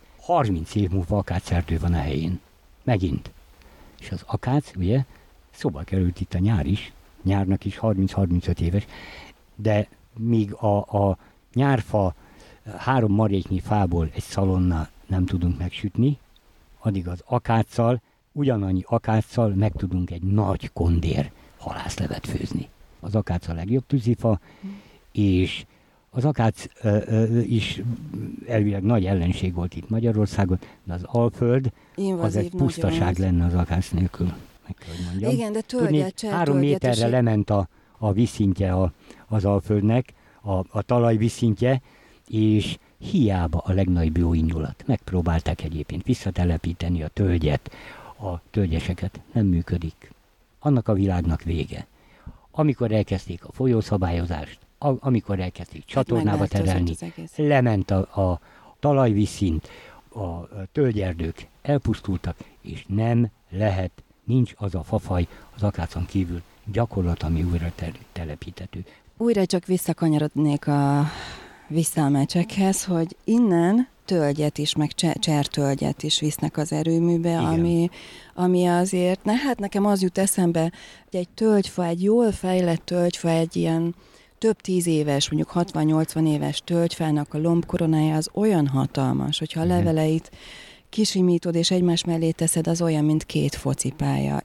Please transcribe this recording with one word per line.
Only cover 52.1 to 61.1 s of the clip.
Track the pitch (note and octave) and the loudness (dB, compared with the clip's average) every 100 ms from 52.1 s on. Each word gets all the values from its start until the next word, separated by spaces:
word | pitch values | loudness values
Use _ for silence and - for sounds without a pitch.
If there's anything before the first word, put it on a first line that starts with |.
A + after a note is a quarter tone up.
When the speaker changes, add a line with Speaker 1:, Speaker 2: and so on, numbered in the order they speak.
| - - - _ | -20 -20 -20 _
Speaker 1:
Amikor | - D3+ A#2+ A2+ | -2 0 0 0
elkezdték | A2 - F#2 - E2+ - | 2 0 -2 -4 -12 -10
a | |
folyószabályozást, | - B2+ A2+ - G2+ F2+ E2+ F2 D#2 D#2+ - _ - | -2 2 2 2 0 0 -2 -2 -6 -8 -16 _ -4
a-, | C#3+ B2+ | -2 0
amikor | C3+ A#2 - F#2+ | 2 0 0 -4
elkezdték | F2+ - - D#2 | -4 -8 -14 -16
Speaker 2:
Hát | - | -4
Speaker 1:
csatornába | C3+ B2 A#2 G#2 G2+ | -2 0 2 2 0
Speaker 2:
megváltozott | G2 G2+ F2+ | 0 2 2
Speaker 1:
terelni, | F2+ F2 | 2 0
Speaker 2:
az | E2 | -4
egész. | E3+ - E2 - | -10 -12 -12 -2
Speaker 1:
lement | D3 C#3 A#2+ G2+ - | 2 4 4 2 2
a, | F#2+ - - F#2 | 0 0 0 0
a | E2+ - - - - | 0 -8 -20 -20 -4
talajvízszint, | D3+ C3+ B2 G#2 G2+ - F#2+ D#2 - - - - - | 2 4 4 4 0 0 -2 -2 -6 -20 -20 -20 -18
a, | A2 | -10
a | F2+ E2+ E2 G#2 F#2 | -8 -8 -12 -12 -6
tölgyerdők | D3+ C3 G#2 F#2 | 0 2 2 -2